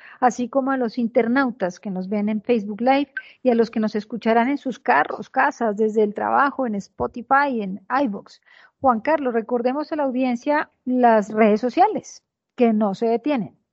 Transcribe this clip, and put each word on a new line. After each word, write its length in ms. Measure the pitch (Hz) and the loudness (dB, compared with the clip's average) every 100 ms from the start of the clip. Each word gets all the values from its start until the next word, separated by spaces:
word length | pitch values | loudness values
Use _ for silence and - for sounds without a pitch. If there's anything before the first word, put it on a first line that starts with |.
| - - | -20 0
así 300 | 254 - 247 | 0 0 -2
como 240 | 277 262 | -2 0
a 40 | 269 | -2
los 220 | 233 247 | -2 -2
internautas 800 | 226 247 226 262 262 - 180 - | 0 0 2 2 0 -2 -6 -6
que 120 | 208 | -10
nos 180 | 185 185 | -8 -6
ven 200 | 208 208 | -4 -2
en 140 | 214 | -2
Facebook 380 | - 240 202 208 | 0 0 -2 -2
Live 340 | 247 277 285 - - _ | 0 2 -2 -10 -18 _
y 100 | 254 | 0
a 40 | |
los 160 | 233 226 | 2 2
que 80 | 226 | -2
nos 160 | 220 | -2
escucharán 540 | 214 - 233 226 233 240 | -4 -6 -4 2 2 2
en 100 | 285 | -2
sus 220 | 269 - | -6 -4
carros, 500 | - 277 - - - | 0 2 0 -6 -6
casas, 460 | - 294 - 226 208 | 0 0 0 -2 0
desde 260 | 220 214 | 0 2
el 100 | 208 | 0
trabajo, 540 | 214 214 233 277 277 247 | 0 0 2 2 0 -4
en 80 | |
Spotify, 880 | 202 - - 240 247 226 269 285 233 | -6 -8 -8 -8 -6 0 2 2 -2
en 240 | 196 196 - 254 | -6 -8 -4 -2
iVoox. 360 | 269 196 - - _ _ _ _ | -2 -4 -12 -20 _ _ _ _
Juan 180 | 269 226 | 0 2
Carlos, 340 | 277 311 254 | 0 0 0
recordemos 600 | 226 220 240 247 277 302 | -2 -2 -2 -2 -4 -6
a 40 | 311 | -4
la 60 | |
audiencia 680 | 277 247 262 240 294 294 - _ | -2 -2 -2 -2 -2 -2 -4 _
las 440 | 254 254 240 220 202 | -4 2 4 4 2
redes 320 | 214 214 208 | 2 4 4
sociales, 640 | 247 320 427 349 - - _ _ _ - | 0 2 2 0 -10 -18 _ _ _ 0
que 160 | 233 | 2
no 240 | 214 208 190 | 2 0 -2
se 100 | 233 | -2
detienen. 480 | 226 294 269 160 - _ | -2 -2 -4 -4 -12 _